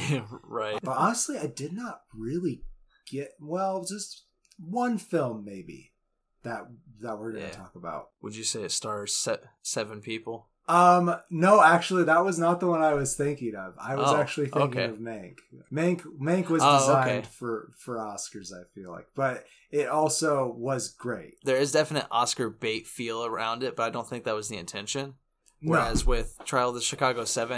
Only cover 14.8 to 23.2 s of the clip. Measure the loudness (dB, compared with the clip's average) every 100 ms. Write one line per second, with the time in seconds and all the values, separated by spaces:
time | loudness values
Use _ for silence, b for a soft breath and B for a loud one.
14.8 | -4 -4 -8 -10 -12 -18 -20 -20 -8 0
15.8 | 0 0 -4 -6 0 0 2 4 6 6
16.8 | 6 4 4 0 -4 -10 -6 -6 -8 -16
17.8 | -10 -8 -8 -8 -12 -12 -14 -16 -18 -16
18.8 | -14 -14 -12 -4 -2 -4 -10 b b -2
19.8 | 0 2 2 2 2 2 0 -2 -4 -2
20.8 | -4 -8 -8 -8 -10 -8 0 2 4 2
21.8 | 2 0 0 2 2 0 -4 -4 -4 -4
22.8 | -6 -8 -6 -4